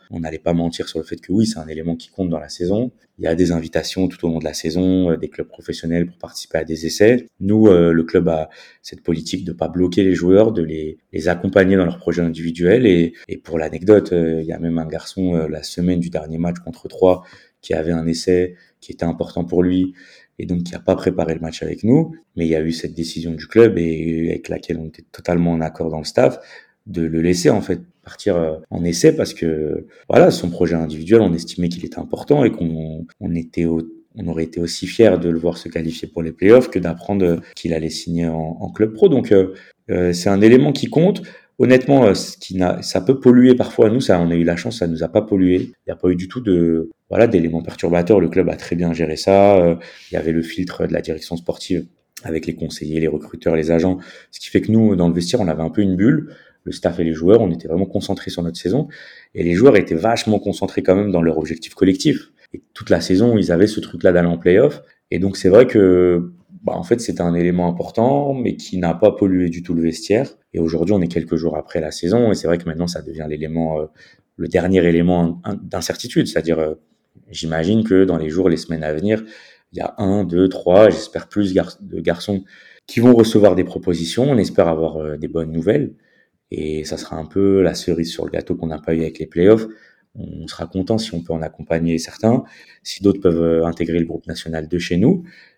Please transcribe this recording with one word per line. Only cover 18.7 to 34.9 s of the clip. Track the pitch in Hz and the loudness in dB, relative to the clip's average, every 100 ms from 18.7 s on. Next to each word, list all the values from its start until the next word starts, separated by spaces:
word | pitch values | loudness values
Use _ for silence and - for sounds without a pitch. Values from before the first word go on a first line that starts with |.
| _ | _
qui | - | -20
était | - | -6
important | 85 85 - - | -6 -4 -6 -6
pour | 87 87 | -4 0
lui | 90 90 92 - - - _ _ | 2 2 -2 -6 -20 -20 _ _
et | 87 | -6
donc | 87 | -6
qui | 87 | -6
a | - | -8
pas | - 92 | -2 0
préparé | - 87 80 | 0 -2 -4
le | 82 | -4
match | 82 - | -6 -8
avec | 80 80 | -8 -6
nous, | 104 143 160 160 _ - | 2 2 2 -6 _ -4
mais | 82 | -2
il | |
y | 80 | 0
a | |
eu | 80 | -2
cette | 82 85 | -6 -8
décision | 82 82 - 82 | -8 -8 -8 -8
du | 80 - | -10 0
club | 110 113 92 | 6 6 6
et | 82 80 80 82 82 | -2 -2 -4 -2 -2
avec | 82 - | -4 -6
laquelle | 82 - 82 | -10 -6 -8
on | 80 | -8
était | - _ | -16 _
totalement | - - 87 87 | -12 -2 0 2
en | 82 | 0
accord | 80 - 82 | -4 -6 -6
dans | 78 | -6
le | |
staff, | 78 - 131 - - - _ _ - | -4 2 2 0 -14 -20 _ _ -12
de | 87 | -4
le | 82 82 | -2 0
laisser | 82 90 151 | 0 2 2
en | 110 | 2
fait | - 90 - _ | 0 -6 -6 _
partir, | - - - 87 | -20 -8 -2 0
euh, | 80 78 - | -2 -4 -10
en | 95 | -6
essai | 87 82 156 | -4 2 2
parce | 156 98 | 2 -2
que | - 85 78 76 78 - _ _ | -2 -4 -2 -4 -6 -10 _ _
voilà, | 120 175 | 4 4
son | - 90 | 4 -4
projet | 85 87 | -2 -2
individuel, | 82 82 78 82 113 | 0 -4 -8 2 4
on | 101 | 4
estimait | 85 - - 87 | 0 -6 -6 -4
qu'il | 85 | -4
était | 80 - | -12 -12
important | - - - 147 | -10 -10 0 2
et | 120 | 2
qu'on, | 82 85 80 80 80 82 _ | 0 -6 -6 -8 -12 -14 _
on | 92 | -6
était | 85 82 - 85 | -6 -6 -4 -2
au-, | 82 82 - _ - | -2 -6 -14 _ -12
on | 85 | -8
aurait | 80 | -6
été | 80 - | -6 -6
aussi | 85 - | -6 -6
fiers | 92 | -10